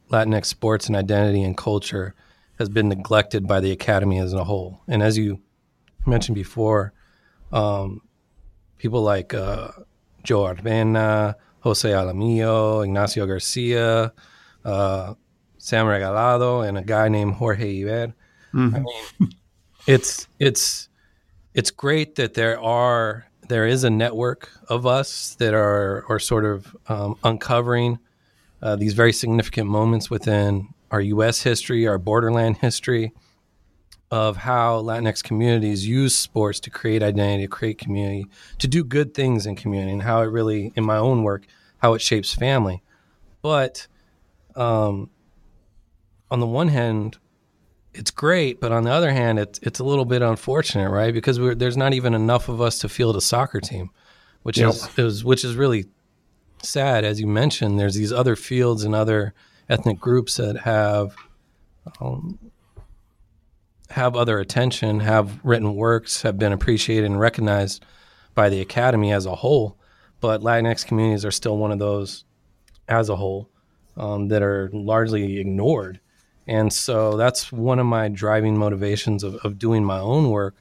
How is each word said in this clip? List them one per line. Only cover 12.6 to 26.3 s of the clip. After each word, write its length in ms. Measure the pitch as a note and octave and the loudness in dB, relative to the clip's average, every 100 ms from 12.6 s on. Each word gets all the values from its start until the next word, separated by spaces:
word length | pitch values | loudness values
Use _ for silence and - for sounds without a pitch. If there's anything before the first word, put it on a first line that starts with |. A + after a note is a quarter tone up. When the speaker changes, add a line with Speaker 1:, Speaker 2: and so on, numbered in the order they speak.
| G#2+ G#2+ | 2 0
Speaker 1:
Ignacio 420 | G2+ G2 G2+ - G2 | 0 0 0 0 -2
Garcia, 880 | F#2+ - - A#2+ A#2+ A#2 A2+ A2+ - - - _ _ A2+ | -2 -4 -4 0 2 2 2 0 -4 -20 -20 _ _ -6
uh, 480 | G2 G2 F#2+ F#2+ G#2+ _ _ _ _ | 0 0 0 -6 -14 _ _ _ _
Sam 260 | - A2+ A2 | -2 0 2
Regalado, 840 | G2+ F#2+ G#2 A#2+ B2 B2 B2 G#2+ | 2 0 0 2 4 2 0 0
and 100 | G2 | -4
a 40 | |
guy 260 | F#2+ G#2+ A2 | -2 2 2
named 280 | G#2 G2+ G2 | 2 0 0
Jorge 460 | A#2+ G#2 G#2+ G2 | 0 -2 -2 -4
Iber. 320 | G2+ A2+ A#2 - _ _ _ | -4 -4 -6 -10 _ _ _
Speaker 2:
Mm-hmm. 220 | C#3 B2+ B2 | 0 2 0
Speaker 1:
I 40 | |
mean, 540 | B2 A#2 A2+ - G3+ - _ _ _ _ - | -4 -8 -10 0 0 -2 _ _ _ _ 4
it's, 400 | C3+ - - - - | 4 4 -8 -12 0
it's, 500 | C#3 - - - - _ _ _ _ _ _ | 0 0 -4 -6 -12 _ _ _ _ _ _
it's 180 | - G#2+ | -4 -4
great 440 | - C#3 D#3 D3+ - | -2 0 0 0 -2
that 180 | A#2 | -4
there 260 | - A2+ A2+ | 0 0 0
are, 680 | A2+ A#2+ B2 A#2+ A2+ A2 - _ - | 0 2 2 2 -2 -6 -12 _ -4
there 180 | A#2 A2 | 0 2
is 180 | C3 | 2
a 60 | B2+ | 2
network 640 | A2 A#2 A2+ B2 B2 - - - | 2 0 -2 -4 -4 -12 -18 -6
of 180 | A#2+ B2 | -2 2
us 500 | B2+ C3+ - - - | 0 -2 -8 -10 -4
that 180 | A#2 | 0
are, 520 | G#2+ G#2 G#2 G2 G2 - | 2 2 2 0 -4 -4
are 100 | G#2+ | -4
sort 260 | - | 0